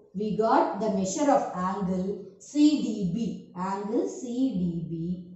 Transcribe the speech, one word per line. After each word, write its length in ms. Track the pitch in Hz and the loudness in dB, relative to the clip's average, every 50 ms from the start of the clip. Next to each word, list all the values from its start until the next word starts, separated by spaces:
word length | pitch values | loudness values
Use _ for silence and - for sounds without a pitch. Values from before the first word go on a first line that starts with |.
| - _ - | -18 _ -8
we 240 | 190 214 208 175 214 | -4 -4 -2 0 2
got 420 | 220 226 262 320 339 - - 196 | 4 4 6 4 4 2 0 -2
the 100 | 220 208 | -2 0
measure 380 | 196 190 185 - - 302 294 277 | 0 0 0 -2 0 2 4 4
of 240 | 254 233 - - - | 4 4 2 0 -4
angle 720 | 180 185 190 202 208 196 175 185 180 180 202 196 - - - - - | -4 -2 -2 -2 -2 -2 -2 -2 -2 -2 -4 -4 -6 -8 -14 -18 -20
C 440 | - - - 294 294 302 302 226 | -12 -2 4 6 6 6 6 4
D 300 | - - 214 208 196 170 | 0 0 -2 -2 -2 -2
B, 400 | 165 233 220 180 175 - - - - | -2 -2 -2 -4 -4 -8 -12 -14 -10
angle 540 | 180 180 196 196 202 208 214 233 302 381 - | -6 -6 -4 -4 -4 -4 -2 0 0 0 -2
C 160 | - - 254 | -4 -8 -8
D 600 | 233 233 254 269 262 196 180 180 170 165 165 156 151 | -6 -2 0 0 0 0 0 -2 -2 -2 -4 -6 -6
B 360 | 165 165 165 180 180 - - - - | -6 -4 -4 -4 -4 -6 -8 -14 -18